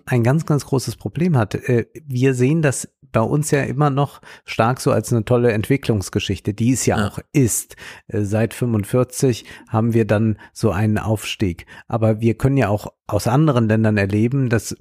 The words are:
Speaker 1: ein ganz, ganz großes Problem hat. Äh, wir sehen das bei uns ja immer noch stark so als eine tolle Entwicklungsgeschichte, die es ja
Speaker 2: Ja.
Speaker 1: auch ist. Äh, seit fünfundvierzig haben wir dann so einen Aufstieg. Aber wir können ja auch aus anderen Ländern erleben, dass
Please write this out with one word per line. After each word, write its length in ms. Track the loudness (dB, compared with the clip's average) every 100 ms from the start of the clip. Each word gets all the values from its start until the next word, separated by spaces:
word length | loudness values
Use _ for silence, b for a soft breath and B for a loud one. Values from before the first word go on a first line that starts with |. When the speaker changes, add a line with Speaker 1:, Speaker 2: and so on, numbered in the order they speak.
| -2
Speaker 1:
ein 180 | 0
ganz, 220 | 2 0 0
ganz 200 | -2 0
großes 300 | -2 -2 -8
Problem 400 | -6 -2 0 2
hat. 180 | 0 -4
Äh, 320 | 0 0 -2 -10 -8
wir 280 | 0 0
sehen 280 | 2 2 2
das 280 | 0 -2 -8 _ _
bei 80 | 0
uns 300 | 0 0 0
ja 100 | 0
immer 260 | 0 0 0
noch 300 | 0 -2 -6 B B
stark 380 | -8 0 0 0
so 100 | 0
als 220 | 0 0
eine 100 | -2
tolle 300 | 2 2 2
Entwicklungsgeschichte, 1000 | 0 0 0 0 -2 -2 -4 -4 -6 -4
die 200 | -2 0
es 120 | 0 0
ja 120 | 0
Speaker 2:
Ja. 100 | -2
Speaker 1:
auch 120 | -6 -4
ist. 460 | 2 2 0 -8 -16 B B B
Äh, 160 | -4
seit 300 | -2 -2 -2
fünfundvierzig 920 | -2 -2 -2 0 0 -2 0 0 0 -6 B B
haben 240 | 0 2
wir 120 | 2 2
dann 320 | 2 0 -2 B
so 200 | -4 -2
einen 260 | 0 0 0
Aufstieg. 680 | 0 -2 -4 -4 -4 -4 -12 B B
Aber 320 | 0 0 2
wir 140 | 0 2
können 200 | 0 2
ja 100 | 0
auch 200 | -2 -6 -14 -6
aus 200 | -4 0
anderen 420 | 2 4 2 2
Ländern 260 | 2 2 2
erleben, 520 | 2 2 0 0 0
dass 260 | 0 -2 -12